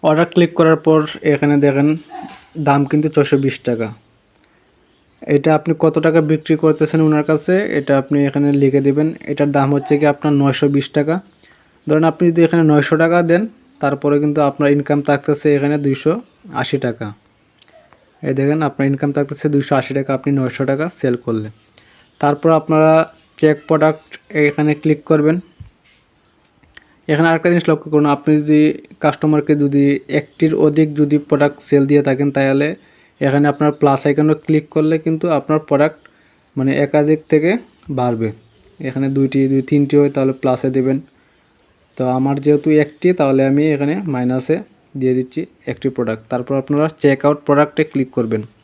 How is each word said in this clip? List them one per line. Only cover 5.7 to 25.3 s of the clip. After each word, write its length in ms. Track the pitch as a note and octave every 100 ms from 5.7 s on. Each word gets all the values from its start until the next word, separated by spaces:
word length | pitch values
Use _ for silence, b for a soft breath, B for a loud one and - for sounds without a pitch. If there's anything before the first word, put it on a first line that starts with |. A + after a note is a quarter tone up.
| D#3+
কত 160 | D#3+ D#3+ D#3+
টাকা 140 | D#3+
বিক্রি 340 | D#3 D#3 - D#3
করতেছেন 440 | D#3 D#3 D#3 D#3+
ওনার 240 | D#3 D3+
কাছে 300 | D3 D#3 D#3 F#3 G#3 -
এটা 140 | C#3 C#3
আপনি 180 | C3+ C#3+ C#3
এখানে 200 | C#3 C#3+ C#3+
লিখে 180 | C#3 C#3
দিবেন। 280 | C#3 C#3 D#3 - -
এটার 180 | C#3+ D3
দাম 160 | C#3+ C#3
হচ্ছে 200 | C#3+ C#3+ D3
কি 80 | D3+
আপনার 260 | C#3+ D#3 C#3+
নয়শো 260 | C#3 C3 D3
বিশ 180 | C#3+ C#3 D3+
টাকা। 180 | D3 F3 - b b b b b -
ধরেন 180 | D3+
আপনি 200 | E3 D#3 F3
যদি 120 | E3 E3
এখানে 160 | F3 D#3+
নয়শো 240 | D3 C#3+ D#3
টাকা 220 | E3 F3
দেন 200 | E3+ E3+ A3 _ _ _
তারপরে 360 | C#3 C#3 D3 C#3+
কিন্তু 180 | D3 D3
আপনার 260 | C#3+ C#3 C#3+
ইনকাম 280 | C#3+ C#3+ D3
থাকতেছে 460 | C#3+ C#3+ C#3+ D3 D#3 C#3+
এখানে 200 | C#3+ D3
দুইশো 340 | C#3+ C3+ D3+ G3 - _ G3
আশি 220 | D#3 - C#3
টাকা। 280 | B2 A2+ G#2+ G2+ _ _ _ _ _ b b b b _
এই 120 | D3+ C3+
দেখেন 200 | C#3 D#3
আপনার 220 | D3+ - C#3
ইনকাম 200 | C#3 C#3+
থাকতেছে 340 | C#3+ C#3+ C#3+ D3+
দুইশো 240 | C#3+ - C#3
আশি 120 | B2
টাকা 160 | C#3 C3+
আপনি 160 | C3+ C#3+
নয়শো 300 | C#3 C3 - C3+
টাকা 140 | C#3 D#3+
সেল 260 | - C3+ B2
করলে। 320 | - A2 G#2+ - _ b b b b _
তারপর 280 | C#3+ D3 E3 D#3+
আপনারা 320 | D#3 D#3 D#3 D#3+ D#3+ _ _ -
চেক 160 | D#3 D3 -
প্রোডাক্ট 400 | D#3+ D#3 D#3 _ - _ D#3 D3
এখানে 260 | D3 D3+ D3
ক্লিক 200 | D#3 D3+ -
করবেন। 280 | D#3 D3